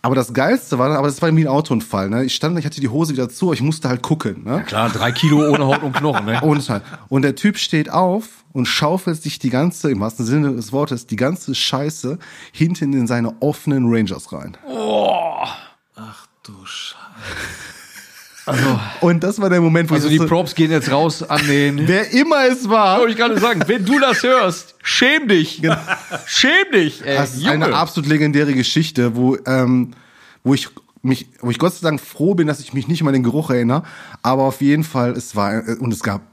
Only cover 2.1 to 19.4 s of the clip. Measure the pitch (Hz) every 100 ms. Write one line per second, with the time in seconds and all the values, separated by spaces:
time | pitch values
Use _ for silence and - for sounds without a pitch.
2.1 | 113 131 - 151 170 147 147 131 135 160
3.1 | 131 120 - 185 156 139 160 131 127 -
4.1 | 160 110 92 104 139 - 104 113 - 117
5.1 | 123 156 147 151 143 135 143 147 131 151
6.1 | 131 104 117 160 147 131 104 - - -
7.1 | 135 139 - 208 202 - 160 156 165 185
8.1 | 196 220 - _ 139 123 - 147 185 185
9.1 | 160 151 - 131 123 170 175 156 110 107
10.1 | 113 113 143 143 120 107 135 143 120 -
11.1 | 110 127 180 - 131 - 135 147 156 123
12.1 | 170 - - - - 165 175 143 139 120
13.1 | 120 117 113 147 147 - 135 120 113 101
14.1 | 92 - 78 - 90 - 113 107 107 -
15.1 | 87 82 76 - - - _ _ - 110
16.1 | 104 - _ - 98 95 - - - -
17.1 | 113 101 - - - - - - - -
18.1 | - - - - 135 135 117 104 - 170
19.1 | 170 180 214